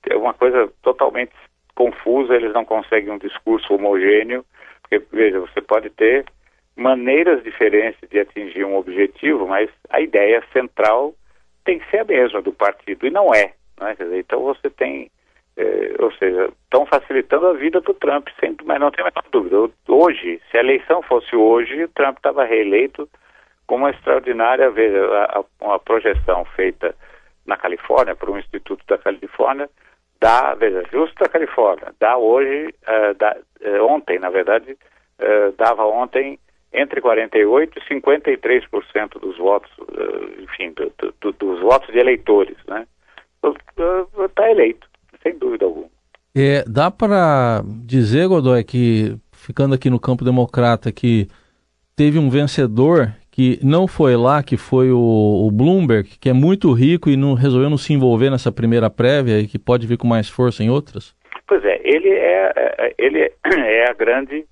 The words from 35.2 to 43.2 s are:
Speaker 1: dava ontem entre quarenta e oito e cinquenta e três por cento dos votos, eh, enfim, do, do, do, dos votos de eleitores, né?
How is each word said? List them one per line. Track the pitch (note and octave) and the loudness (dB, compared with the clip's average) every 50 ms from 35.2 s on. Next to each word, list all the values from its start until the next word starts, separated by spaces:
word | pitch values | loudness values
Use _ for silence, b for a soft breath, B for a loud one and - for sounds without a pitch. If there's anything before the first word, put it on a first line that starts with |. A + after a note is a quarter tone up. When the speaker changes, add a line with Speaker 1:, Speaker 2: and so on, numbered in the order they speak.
| - G#2 G#2+ G#2 G#2 G2+ F#2+ | 0 0 2 2 2 0 0
Speaker 1:
dava | - A2+ A2+ A#2 G#2 A2 | 0 0 0 0 0 0
ontem | G#2+ G#2+ A#2+ B2 B2+ - C3 C3+ C#3 - _ _ _ _ _ _ _ | 0 0 -2 -4 -4 -4 -4 -4 -4 -8 _ _ _ _ _ _ _
entre | - A#2 C#3 C#3 - - | -4 -4 -4 -4 -6 -2
quarenta | A#2+ B2 A2+ A2+ A2+ A2 - | 0 0 0 0 -2 0 2
e | A2 G#2 | 2 2
oito | G#2 A#2+ C#3 D#3+ D#3+ - - | 4 4 2 0 -2 -6 -18
e | - | -12
cinquenta | - D3 C3+ - C3+ C#3+ D3+ - D#3 | -8 -10 -4 0 0 0 0 0 -4
e | C3+ | -4
três | - - B2 B2+ B2 - | -2 -2 0 0 0 -2
por | - - G2+ - - | -4 -8 -8 -8 -4
cento | - G#2+ G#2+ G2+ - - | -6 -6 -6 -6 -12 -14
dos | F#2 F#2+ F2+ | -12 -12 -10
votos, | - F2 F#2+ G2+ G2 - - _ - | -2 0 0 0 0 -2 -8 _ -20
eh, | - - G1+ G1+ G1+ G1+ G1+ G1+ G1+ G1+ G1+ - - | -20 -16 -10 -8 -8 -6 -6 -8 -10 -14 -16 -20 -18
enfim, | - - - G2 E2+ D#2 | -18 -12 -12 -12 -12 -10
do, | - - - - | -10 -10 -10 -8
do, | - - - - _ | -8 -10 -10 -10 _
do, | - G#2 F#2+ | -8 -8 -8
dos | _ G2+ G2 F#2 E2+ | _ -6 -6 -4 0
votos | F#2 A2 B2+ C3+ - - A2+ | 2 2 2 2 0 -2 0
de | A#2+ | 2
eleitores, | B2 C3 B2 A2 - - G#2+ G2+ F#2+ - - - _ | 2 2 2 0 2 2 4 4 4 0 -4 -20 _
né? | - G2 A2 A#2 _ _ b b b b b | -12 -12 -12 -12 _ _ b b b b b